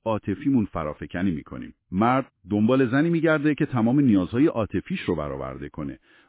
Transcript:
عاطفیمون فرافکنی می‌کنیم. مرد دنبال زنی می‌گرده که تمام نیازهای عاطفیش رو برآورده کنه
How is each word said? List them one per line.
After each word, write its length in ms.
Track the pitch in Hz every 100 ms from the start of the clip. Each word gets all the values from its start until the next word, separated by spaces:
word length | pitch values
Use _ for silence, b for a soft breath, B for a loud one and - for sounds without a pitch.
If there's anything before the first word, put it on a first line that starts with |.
عاطفیمون 600 | 113 107 - 95 143 135
فرافکنی 640 | 104 85 76 73 80 87 95
می‌کنیم. 440 | 76 - 64 60 - _
مرد 360 | 90 113 131 127 _ 90
دنبال 400 | 104 110 131 127
زنی 200 | 135 165
می‌گرده 440 | 170 160 156 151
که 120 | 143 147
تمام 340 | 127 113 143
نیازهای 460 | 139 98 87 120 160
عاطفیش 540 | - 104 92 - 185
رو 160 | - 80
برآورده 520 | 73 69 67 67 71
کنه 300 | - 71 62 b b